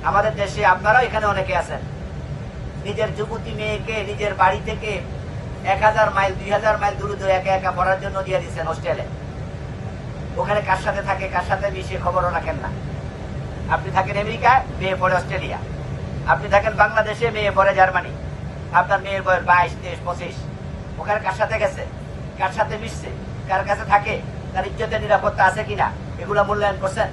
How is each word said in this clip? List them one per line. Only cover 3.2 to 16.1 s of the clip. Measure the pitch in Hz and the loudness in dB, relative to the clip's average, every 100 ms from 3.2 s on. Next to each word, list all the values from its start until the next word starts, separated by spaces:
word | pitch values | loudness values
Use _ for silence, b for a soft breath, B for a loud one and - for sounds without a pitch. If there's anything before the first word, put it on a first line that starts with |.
| 220 226 - | -4 -4 -6
মেয়েকে | 214 214 208 220 220 | -4 -2 -4 -2 -4
নিজের | 196 202 208 | -4 -2 -2
বাড়ি | 196 185 202 | 4 4 4
থেকে | - 214 214 190 - - - - - - | -4 -4 -4 -6 -6 -8 -8 -8 -8 -6
এক | 180 196 | -2 4
হাজার | 214 220 214 | 4 6 4
মাইল, | 196 196 | 4 0
দুই | 185 196 | -2 0
হাজার | 208 220 208 | 2 2 2
মাইল | 202 | 0
দূরে | 190 202 190 | -2 -4 -2
দূরে | 190 | 2
একা | 185 190 | 2 4
একা | 190 185 | 2 0
পড়ার | 180 185 190 | 0 2 2
জন্য | 196 190 | 0 -4
দিয়ে | 190 185 | 0 -2
দিচ্ছেন | 170 170 160 | -2 -4 -4
হোস্টেলে। | 160 170 151 - - - - - - - - - - - - - 175 | -2 -2 -2 -4 -8 -8 -8 -8 -8 -10 -8 -8 -8 -10 -8 -6 -4
ওখানে | 180 208 | 0 0
কার | 190 185 | 2 0
সাথে | - 196 | 0 -2
থাকে, | 196 190 190 | -2 -2 -2
কার | 180 180 | -2 0
সাথে | 190 196 | 0 0
মিশে | 190 185 185 | -2 -4 -2
খবরও | 170 180 175 | 0 2 2
রাখেন | 170 156 156 | 0 -2 -4
না। | - - - - - - - - - - - | -4 -6 -6 -6 -8 -8 -8 -8 -8 -8 -2
আপনি | 160 - | 0 2
থাকেন | 185 190 202 | 0 0 -2
আমেরিকায়, | 208 226 240 262 - - | -2 2 6 6 4 -4
মেয়ে | 190 190 | -2 2
পড়ে | 185 | 4
অস্ট্রেলিয়া। | 185 185 190 185 - - - - - - | 2 0 -4 -4 -6 -6 -8 -6 -6 -6